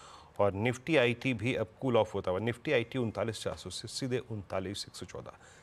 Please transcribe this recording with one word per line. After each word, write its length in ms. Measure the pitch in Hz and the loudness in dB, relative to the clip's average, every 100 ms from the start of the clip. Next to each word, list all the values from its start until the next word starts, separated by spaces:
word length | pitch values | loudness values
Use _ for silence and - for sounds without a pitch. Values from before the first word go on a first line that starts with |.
| - - - - | -20 -20 -8 2
और 140 | 101 | 2
निफ्टी 440 | 98 120 123 - 151 | 4 0 0 4 6
आईटी 380 | 120 120 135 | 6 4 0
भी 200 | 113 113 | 0 0
अब 200 | - 110 - | -2 -4 -4
cool 160 | 131 117 | 2 4
off 180 | 104 | 4
होता 160 | 98 - | 0 0
हुआ, 100 | 92 | 0
निफ्टी 320 | 113 120 156 | 0 -2 0
आईटी 260 | 127 117 131 | 0 2 -2
उनतालीस 440 | 113 98 113 107 | -2 -2 -4 -2
चार 140 | 92 80 | -6 -6
सौ 140 | 92 | -10
से 180 | - 110 | -10 -10
सीधे 300 | - 135 123 | -6 -2 -4
उनतालीस 680 | - 107 92 95 95 101 - | -4 -10 -4 -4 -4 -6 -10
एक 80 | - | -12
सौ 100 | 90 | -12
चौदह, 260 | - - - - - | -12 -14 -16 -20 -20